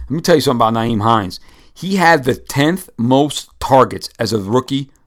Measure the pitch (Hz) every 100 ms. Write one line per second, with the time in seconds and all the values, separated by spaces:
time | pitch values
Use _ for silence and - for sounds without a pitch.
0 | - 156 170 160 147 120 113 113 117 110
1 | 110 113 95 - - - _ - 175 190
2 | 170 160 127 - - 139 147 185 - -
3 | 117 131 147 - - - - 131 113 92
4 | - - 113 107 95 123 - 139 135 _